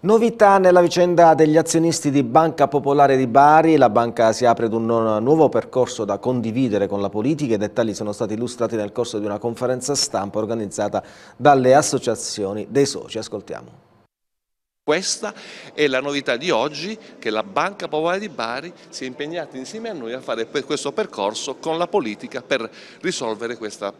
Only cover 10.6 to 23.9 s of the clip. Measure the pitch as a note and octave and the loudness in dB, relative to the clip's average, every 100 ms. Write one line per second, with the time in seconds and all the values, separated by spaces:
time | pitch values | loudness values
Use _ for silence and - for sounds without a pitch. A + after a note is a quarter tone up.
10.6 | G#2 - G#2 G#2+ - - - _ C3+ C#3 | -6 -4 -4 -4 -8 -20 -20 _ 4 4
11.6 | B2+ C3+ D3+ C3+ - A2 - - G2 G#2 | 6 4 4 -2 -4 -6 -6 -6 -6 -6
12.6 | G2+ B2 C#3 - - A2 - G#2 - A#1 | -4 0 0 -2 -10 -12 -10 -12 -12 -16
13.6 | A#1+ - _ _ _ _ _ _ _ _ | -16 -20 _ _ _ _ _ _ _ _
14.6 | _ _ - D#3 F#3+ - A3+ - - - | _ _ -2 -2 -2 -6 -8 -12 -20 -20
15.6 | - - D3+ C3 C#3+ C#3+ C#3 A#2+ E3+ B2 | -18 -2 0 0 -2 -6 -2 -4 0 0
16.6 | C#3 D3 E3+ A3 - - A#2 G#2+ G2+ F#2+ | 0 -4 -10 -12 -14 -10 -6 -4 -4 -4
17.6 | E3+ G3 E3+ D3+ D#3+ F#3 G#3 C3+ A2+ B2 | -4 -6 -8 -4 -2 -4 -6 -10 -8 -8
18.6 | E3 F3 - - B2+ B2+ D3 E3+ D3+ C3+ | -12 -20 -20 -14 -14 -10 -10 -8 -10 -12
19.6 | C3 G#3+ A3+ F#3 A2+ B2+ B2+ A2+ A2+ D3 | -14 -12 -12 -10 -10 -10 -8 -6 -4 -6
20.6 | - D3 C#3+ C#3 G#3+ - G2 A2 - B2+ | -6 -6 -6 -6 -6 -2 -4 -4 -10 -8
21.6 | D#3+ D#3+ F3 G#3 A#2+ G#2 B2+ C3+ - C3+ | -6 -4 -2 -2 -2 -8 -12 -14 -4 -4
22.6 | A2+ - - - E3+ F3 A#2+ G#2+ A#2 A#2 | -4 -14 -20 -10 -8 -6 -6 -6 -8 -8
23.6 | G#2+ - G2+ | -12 -8 -10